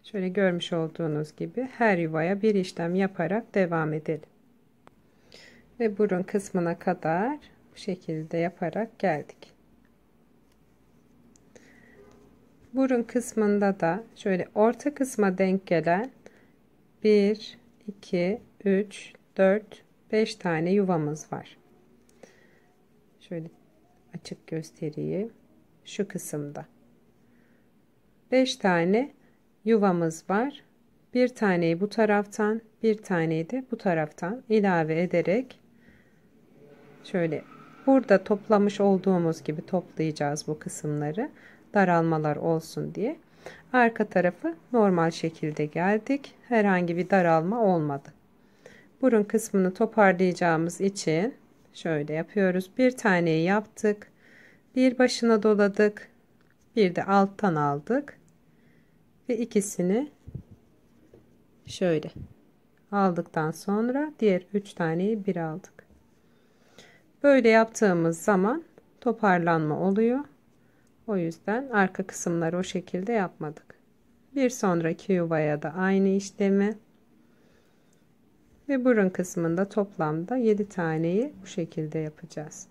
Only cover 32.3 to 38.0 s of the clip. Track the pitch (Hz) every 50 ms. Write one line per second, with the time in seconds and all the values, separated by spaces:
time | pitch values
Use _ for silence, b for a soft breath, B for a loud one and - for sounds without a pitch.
32.3 | - - 214 208 220 226 - _ _ _ - 226 214 214 214 - 190 170 160 160
33.3 | 160 160 165 - 240 262 262 _ - - - 202 170 160 156 151 - - 180 170
34.3 | 220 262 - - 214 220 202 196 180 170 160 156 160 165 180 170 - 170 160 170
35.3 | 185 247 262 - - _ _ _ b b b b b b b b b b b b
36.3 | _ _ _ _ _ - - - - - - - - - - - - 185 170 165
37.3 | 151 - - - - - - - - - - 269 269 269